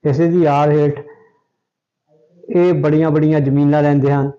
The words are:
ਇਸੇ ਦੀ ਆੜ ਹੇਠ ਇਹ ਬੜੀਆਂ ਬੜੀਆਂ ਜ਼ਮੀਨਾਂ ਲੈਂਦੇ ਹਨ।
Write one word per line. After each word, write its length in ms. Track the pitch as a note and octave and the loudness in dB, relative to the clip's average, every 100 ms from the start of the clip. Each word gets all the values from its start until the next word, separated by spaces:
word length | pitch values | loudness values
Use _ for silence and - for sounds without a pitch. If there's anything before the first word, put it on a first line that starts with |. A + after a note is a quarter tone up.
ਇਸੇ 240 | D3+ C#3 E3+ | -2 -2 0
ਦੀ 180 | F3+ D#3 | 0 0
ਆੜ 240 | C#3+ D3 | 2 0
ਹੇਠ 300 | D3+ D3 C#3+ - - _ _ _ _ _ _ _ _ _ _ _ _ - | 0 0 -4 -14 -20 _ _ _ _ _ _ _ _ _ _ _ _ -6
ਇਹ 240 | F3 F3+ | 0 0
ਬੜੀਆਂ 380 | D#3 D3 D#3 D#3+ | 0 0 0 0
ਬੜੀਆਂ 280 | D3+ D#3 D#3 | 0 0 0
ਜ਼ਮੀਨਾਂ 440 | C#3 C#3+ C#3+ D3+ | 0 0 2 2
ਲੈਂਦੇ 280 | D3 C#3+ C#3 | 2 2 0
ਹਨ। 200 | C#3 C#3 | 0 -4